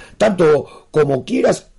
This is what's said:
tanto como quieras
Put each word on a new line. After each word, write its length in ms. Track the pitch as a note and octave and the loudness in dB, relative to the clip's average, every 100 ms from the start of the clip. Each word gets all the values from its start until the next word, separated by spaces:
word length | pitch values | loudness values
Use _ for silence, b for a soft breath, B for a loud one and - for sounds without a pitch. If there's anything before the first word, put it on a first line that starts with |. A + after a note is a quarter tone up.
| B B | B B
tanto 680 | G#3 F#3 D#3+ D3 - - _ | -2 2 2 2 -2 -16 _
como 320 | D#3 C#3+ C3+ | -2 -2 -2
quieras 440 | B2+ B3+ B3+ F3 - | -4 -2 0 -2 -6